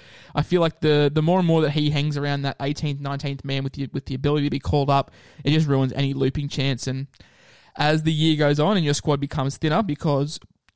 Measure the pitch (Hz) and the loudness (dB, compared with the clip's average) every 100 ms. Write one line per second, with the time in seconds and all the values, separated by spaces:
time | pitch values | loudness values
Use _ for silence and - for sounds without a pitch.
0 | - - - - 160 175 165 - 151 147 | -20 -20 -6 -4 0 2 2 0 2 4
1 | 147 147 156 185 170 160 151 151 151 147 | 4 2 2 4 4 4 2 2 0 0
2 | 151 147 143 143 139 - 143 147 151 143 | -2 -2 -4 -4 -4 -4 -6 -4 -4 -4
3 | 139 139 143 139 139 135 135 139 135 139 | -6 -6 -6 -8 -6 -4 -4 -6 -8 -8
4 | - 135 143 151 143 139 - 147 139 139 | -8 -4 0 0 0 -2 -2 0 2 0
5 | - - - - - 156 156 135 131 - | 0 -8 -20 -8 0 2 2 2 0 0
6 | 139 135 135 143 143 - 139 120 - 131 | -2 0 -2 -2 -6 -4 -4 -4 -6 -6
7 | 135 _ - _ - - _ - 147 156 | -8 _ -20 _ -20 -20 _ -2 0 2
8 | 156 156 160 151 147 147 156 208 151 143 | 2 2 2 4 2 2 2 2 2 0
9 | - 139 139 143 135 - 160 160 202 147 | 0 -2 -2 -4 -4 -2 0 0 0 -2
10 | 165 139 147 - - _ _ | 0 0 -2 -6 -14 _ _